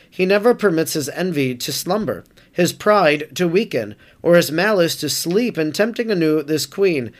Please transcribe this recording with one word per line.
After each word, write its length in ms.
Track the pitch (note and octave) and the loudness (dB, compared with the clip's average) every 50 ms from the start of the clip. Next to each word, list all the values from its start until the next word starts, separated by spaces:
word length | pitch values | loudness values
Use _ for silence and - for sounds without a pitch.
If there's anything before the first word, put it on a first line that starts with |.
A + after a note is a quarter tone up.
| _ _ | _ _
he 160 | - - F#3 | -6 -2 0
never 300 | F#3 G3 G#3 G3+ B3 A#3+ | 2 2 4 4 2 2
permits 400 | A#3+ G#3+ G3+ E3+ D#3+ E3 - - | 4 2 0 2 0 0 -2 -2
his 160 | D#3+ C#3 C3+ | -4 -4 -4
envy 460 | - D3+ F3 F#3 E3 C#3+ C#3 B2+ B2+ | -6 -4 -4 -2 0 0 0 0 -2
to 160 | B2 - - | -4 -6 -6
slumber, 520 | C3 - - F3 F3+ G#3+ G#3+ C#3 G#2 F2 - _ _ _ _ _ | -6 -6 -4 -4 -2 -2 -2 -4 -6 -6 -10 _ _ _ _ _
his 220 | _ - F3 D3+ - | _ 0 0 0 0
pride 640 | - - G#3+ G#3 G#3 F#3 D3+ D3 D3+ D3+ - C3+ | 0 0 2 4 4 4 4 2 2 -2 -6 -4
to 120 | B2 F3+ E3+ | -2 -2 0
weaken, 480 | E3 F#3+ A#3 A3+ - C3 A2 G2+ G#2+ - _ _ _ _ | 2 0 0 0 -2 -4 -4 -6 -8 -14 _ _ _ _
or 140 | - - F3 | 2 4 4
his 160 | F3 D#3+ - | 4 4 2
malice 440 | D3 D#3+ F#3 G#3+ A3 F#3+ E3+ D#3+ - - | 0 0 0 2 2 2 2 0 0 -4
to 120 | - D3 | -6 -6
sleep 480 | - - - E3 F3 G#3 B3 A#3 - - | -6 -4 -4 -2 0 0 0 0 -2 -2
in 140 | D#3+ D3+ | -4 -2
tempting 400 | D3 - G3+ A#3 A3 - A#3+ A3+ | -2 -2 -2 -2 -2 -4 -4 -2
anew 320 | G#3 F3+ D#3+ D#3 D#3 D#3 C#3+ | 0 0 2 2 2 2 0
this 240 | C#3+ D#3 D3 D3 - | 0 -2 -2 -4 -4
queen, 440 | - - G3 F#3+ E3+ C#3 A#2+ A2 - - | -2 0 0 2 2 0 -4 -6 -10 -16